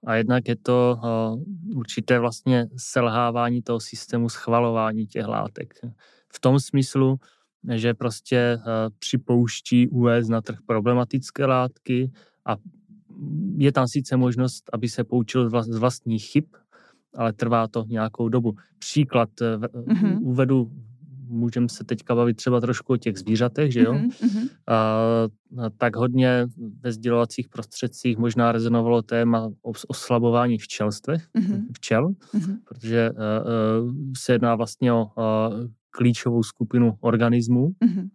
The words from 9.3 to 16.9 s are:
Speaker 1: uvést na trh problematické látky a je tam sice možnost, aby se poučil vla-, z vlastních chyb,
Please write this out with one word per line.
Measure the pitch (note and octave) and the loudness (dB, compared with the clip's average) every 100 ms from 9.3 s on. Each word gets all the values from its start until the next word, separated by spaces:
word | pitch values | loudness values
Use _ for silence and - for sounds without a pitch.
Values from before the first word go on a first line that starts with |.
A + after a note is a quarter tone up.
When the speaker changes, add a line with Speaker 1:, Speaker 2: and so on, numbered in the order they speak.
| B2 A#2+ - - - B2 | 2 2 -2 2 4 4
Speaker 1:
uvést | B2+ A#2+ A#2 A2+ | 4 4 4 2
na | A#2 | -2
trh | A2 G#2+ - | -4 -12 -2
problematické | A2+ G#2+ B2 A#2+ C#3 C3 - C#3 | 0 2 2 0 -2 -6 -2 0
látky | B2+ B2+ - - B2 C3 - _ _ - | 2 0 -6 -4 -2 -2 -6 _ _ -6
a | G#2 - _ _ - _ - C#3+ D3+ F#3+ E3 | -6 -8 _ _ -20 _ -14 -8 -6 -6 2
je | C#3 | 2
tam | C#3 B2+ | 2 0
sice | C#3+ C3+ B2+ | -2 -2 0
možnost, | B2+ A#2 B2+ - - | 2 2 -2 -4 -10
aby | A2+ A#2 | -6 -4
se | - | -4
poučil | A#2 B2 A2 C3 A#2+ | -2 0 0 0 2
vla-, | A#2+ | 0
z | A2+ A2+ | -2 0
vlastních | B2 A#2+ - A2+ | 0 -2 -4 -4
chyb, | - D3 D#3+ _ _ _ _ | 0 -2 -2 _ _ _ _